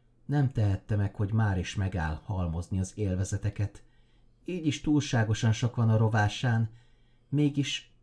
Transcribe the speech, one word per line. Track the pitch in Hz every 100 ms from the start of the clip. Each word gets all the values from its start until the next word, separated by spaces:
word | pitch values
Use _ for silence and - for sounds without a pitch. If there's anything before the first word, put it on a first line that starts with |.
| _ _ -
nem | 143 135
tehette | - 104 95 - 107
meg, | 98 -
hogy | 101
már | 110 107 92
is | 85 113
megáll | 95 92 78 76
halmozni | - 92 87 80 87 95
az | 92 -
élvezeteket. | 101 92 98 101 104 - 101 - - _ _ _ _ _ -
Így | 180 156
is | 135
túlságosan | - 147 135 120 110 107 117
sok | 110 120 -
van | 113
a | 110
rovásán. | 110 110 104 - 127 113 113 - _ _ _ _ -
Mégis | 139 147 143 139 - - _